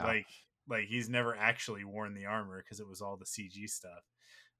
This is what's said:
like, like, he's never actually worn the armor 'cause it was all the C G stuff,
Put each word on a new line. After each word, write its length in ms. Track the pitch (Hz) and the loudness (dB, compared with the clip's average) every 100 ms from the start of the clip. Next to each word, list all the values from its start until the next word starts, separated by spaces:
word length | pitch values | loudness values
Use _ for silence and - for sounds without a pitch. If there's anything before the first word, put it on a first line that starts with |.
like, 260 | 87 110 101 - - _ - | 6 4 2 -10 -20 _ -2
like, 180 | 113 104 | 0 2
he's 200 | 120 113 | 0 2
never 260 | 123 120 | 4 4
actually 500 | 113 110 117 - 101 | 6 4 4 0 -4
worn 300 | 101 101 107 | -4 -4 -4
the 120 | 101 98 | -4 0
armor 360 | 110 101 95 | 0 0 -6
'cause 180 | - 101 | -10 -10
it 60 | 101 | -10
was 140 | 92 | -6
all 140 | 101 98 | -6 -4
the 100 | 95 | -6
C 220 | - 98 | -6 -6
G 180 | 98 104 | -6 -6
stuff, 380 | - 92 87 _ _ - - - | -6 -8 -16 _ _ -20 -20 -20